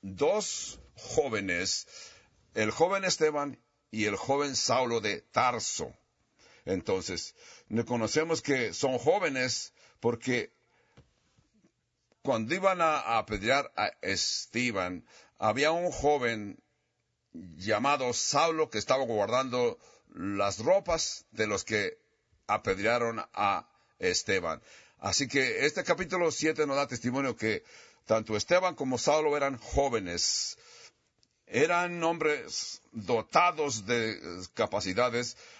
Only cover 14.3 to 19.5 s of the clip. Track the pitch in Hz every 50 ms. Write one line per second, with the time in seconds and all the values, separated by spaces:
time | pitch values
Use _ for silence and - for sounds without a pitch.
14.3 | - - - - - 117 123 123 107 95 90 90 92 82 - _ - - - _
15.3 | _ - - 107 107 131 143 151 165 170 180 180 135 - 131 147 147 139 123 117
16.3 | 117 107 107 101 - - _ _ _ _ _ _ _ _ _ _ _ _ _ _
17.3 | - 82 92 90 80 76 92 104 107 104 120 139 143 139 131 123 120 - - -
18.3 | - 143 160 170 160 160 156 - - 107 101 - 135 135 135 117 110 104 101 104
19.3 | 113 127 131 131